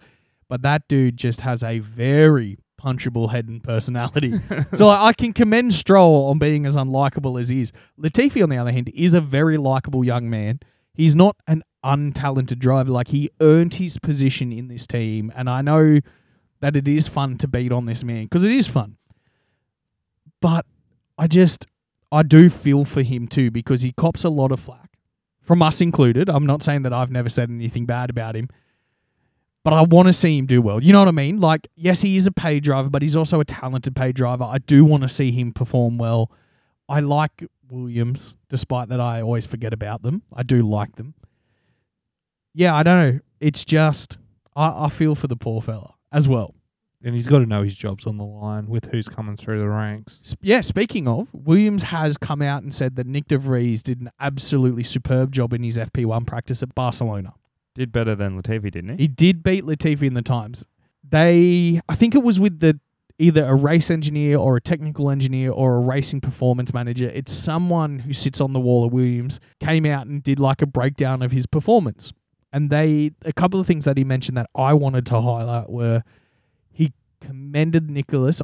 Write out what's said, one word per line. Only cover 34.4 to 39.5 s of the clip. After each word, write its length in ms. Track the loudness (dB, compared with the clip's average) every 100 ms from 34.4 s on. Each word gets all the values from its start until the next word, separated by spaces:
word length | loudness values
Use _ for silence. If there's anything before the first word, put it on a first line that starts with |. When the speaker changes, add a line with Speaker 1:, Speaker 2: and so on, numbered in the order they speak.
| -4
Speaker 1:
I 140 | -6
do 260 | 4 8 8
wanna 240 | 6 0
see 220 | -2 -2
him 200 | -2 -4
perform 440 | -6 -4 0 0 -2
well. 340 | -2 0 -2 -6 _ _ _ _ -6
I 140 | -4
like 440 | 0 0 -2 -6 -18 _ _
Williams, 640 | -12 -8 -4 -2 -4 -10 -20 _
despite 420 | -8 -4 -6 -4
that 100 | -2
I 220 | -2 -2
always 240 | -2 -4
forget 280 | -4